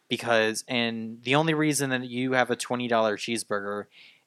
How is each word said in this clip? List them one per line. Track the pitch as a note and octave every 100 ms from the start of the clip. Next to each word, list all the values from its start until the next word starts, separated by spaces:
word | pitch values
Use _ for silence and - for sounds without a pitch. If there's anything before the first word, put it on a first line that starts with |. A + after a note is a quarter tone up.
| _
Because, | A#2 A#2 A2+ A2 A2 -
and | B2 A#2 A2+ A2+ A#2
the | B2 C#3+
only | D#3+
reason | D#3 D#3 C3+ C#3
that | B2+ B2+
you | A#2+ C3
have | B2+ A#2+
a | A#2+
twenty | - B2 B2
dollar | A#2 A2+ G2+
cheeseburger | - A2+ - G2+ G2+ G2+ G2+ - - _